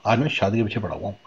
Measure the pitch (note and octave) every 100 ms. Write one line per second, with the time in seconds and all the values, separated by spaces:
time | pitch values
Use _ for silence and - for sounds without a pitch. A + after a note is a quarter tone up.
0 | G#2+ A2+ D3+ - G2 A2 G#2+ A2 G#2 -
1 | G2+ G2+